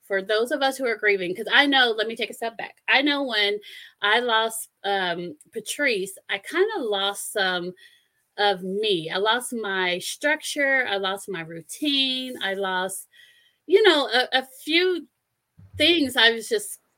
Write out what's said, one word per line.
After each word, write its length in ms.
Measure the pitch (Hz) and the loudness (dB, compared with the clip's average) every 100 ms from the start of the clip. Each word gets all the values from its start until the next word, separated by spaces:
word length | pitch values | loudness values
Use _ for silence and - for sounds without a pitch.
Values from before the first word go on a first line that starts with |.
| _ | _
For 140 | 190 | -4
those 280 | 190 214 240 | 0 0 0
of 100 | 302 | 0
us 140 | 269 262 | 0 0
who 80 | 254 | -2
are 100 | 214 | 0
grieving, 380 | 214 196 180 185 | 2 2 0 -4
'cause 120 | 214 | 0
I 160 | 240 285 | 4 4
know, 240 | 269 240 220 | 4 2 0
let 120 | 220 | -4
me 80 | 226 | -4
take 140 | 214 | -8
a 20 | |
step 240 | 240 233 220 | -6 -8 -8
back. 200 | - - - | -12 -10 0
I 140 | 240 | 2
know 200 | 285 285 | 4 0
when 360 | 277 214 202 208 - - - _ | 0 0 0 0 -6 -18 -20 _
I 180 | 208 226 | 0 2
lost, 500 | 247 220 226 - - _ | 2 2 2 -4 -12 _
um, 520 | 196 196 180 170 175 - _ | -2 0 0 -2 -6 -12 _
Patrice, 680 | 226 - - 285 208 190 - - | -12 -10 -2 0 0 -4 -10 -8
I 100 | 196 | -8
kinda 400 | - 330 415 427 | -4 0 2 0
lost 520 | 233 202 196 196 - | -2 0 -2 -4 -6
some 400 | 214 190 180 175 180 - _ _ _ _ - | -2 0 0 -4 -10 -20 _ _ _ _ 0
of 240 | 202 190 | 0 0
me. 460 | 185 196 214 180 160 | -2 -2 0 0 -2
I 80 | 185 | -2
lost 360 | 214 240 247 | 0 0 -2
my 440 | 233 202 190 180 180 | -6 -4 -2 0 -2
structure. 840 | - - 294 302 - 294 277 269 247 | -4 -4 -2 -2 -2 -2 0 2 0
I 100 | 196 | -2
lost 320 | 190 196 - | -2 -4 -6
my 100 | 175 | -8
routine. 960 | 160 165 - - 294 277 269 254 254 247 | -8 -12 -14 -6 -2 0 0 -2 -6 -6
I 100 | 196 | -4
lost, 540 | 190 190 185 190 - - _ - _ _ _ - | -2 -2 -2 -2 -6 -14 _ -20 _ _ _ 4
you 160 | 381 | 6
know, 260 | 427 311 240 | 8 6 2
a, 180 | 233 - 254 | 0 2 0
a 60 | 254 - | -2 -10
few 440 | - 330 370 349 262 _ _ _ _ _ - 190 | -2 2 2 0 -6 _ _ _ _ _ -20 0
things. 400 | 311 339 269 247 | 2 4 2 4
I 140 | 226 | 4
was 180 | 226 208 | 4 -2
just 320 | 214 - - _ | -4 -4 -12 _